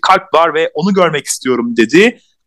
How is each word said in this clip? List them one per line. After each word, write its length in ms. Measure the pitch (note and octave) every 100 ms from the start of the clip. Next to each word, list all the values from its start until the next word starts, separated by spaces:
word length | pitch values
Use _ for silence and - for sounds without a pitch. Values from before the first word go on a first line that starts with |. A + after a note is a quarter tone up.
kalp 320 | - F#3+ -
var 200 | D3+ E3
ve 180 | D#3 E3
onu 200 | - F#3+
görmek 320 | F#3+ F3 D3+ -
istiyorum." 520 | - B2+ A#2+ A#2+ A#2
dedi. 400 | A2 D3+ A3 A#3+ _ _